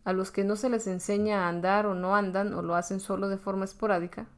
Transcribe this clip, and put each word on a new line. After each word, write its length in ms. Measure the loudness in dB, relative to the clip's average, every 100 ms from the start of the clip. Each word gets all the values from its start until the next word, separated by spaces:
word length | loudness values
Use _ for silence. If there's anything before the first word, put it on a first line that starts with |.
a 100 | -2
los 160 | 0 0
que 140 | 0
no 120 | 0 2
se 140 | 0
les 160 | 0 -2
enseña 600 | -4 0 2 2 2 0
a 40 |
andar 380 | 0 2 4 2
o 80 | 0
no 200 | 2 2
andan 380 | 2 0 -2
o 80 | -2
lo 140 | 0 0
hacen 240 | 0 -4
solo 300 | -4 -2 -2
de 80 | -2
forma 280 | -2 -2 -4
esporádica, 640 | -2 0 0 -2 -8 -14